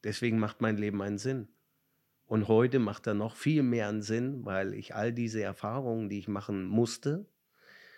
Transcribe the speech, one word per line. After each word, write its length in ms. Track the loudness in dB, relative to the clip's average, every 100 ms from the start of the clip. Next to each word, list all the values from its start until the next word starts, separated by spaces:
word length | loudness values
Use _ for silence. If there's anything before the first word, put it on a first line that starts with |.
deswegen 340 | -8 -2 0 2
macht 220 | 0 0
mein 160 | 0 0
Leben 260 | -2 -2
einen 160 | -2 -4
Sinn. 360 | -2 -4 -6 _ _ _ _ _ _ _
Und 240 | -2 2 6
heute 300 | 6 6 4
macht 280 | 0 -2 -2
er 80 |
noch 220 | -2 -2 -2
viel 260 | 2 4
mehr 260 | 4 2 0
einen 140 | -2
Sinn, 420 | -2 -2 -2 -4
weil 300 | -4 -2 -2
ich 200 | -6 -8
all 180 | -4 -2
diese 300 | -2 -2 -2
Erfahrungen, 640 | -4 -4 -4 -4 -2 -2 -4
die 100 | -4
ich 100 | -4
machen 360 | -4 -4 -4
musste, 640 | 2 4 4 0 -2 -2 -6 _ _ _ -20 -20 -20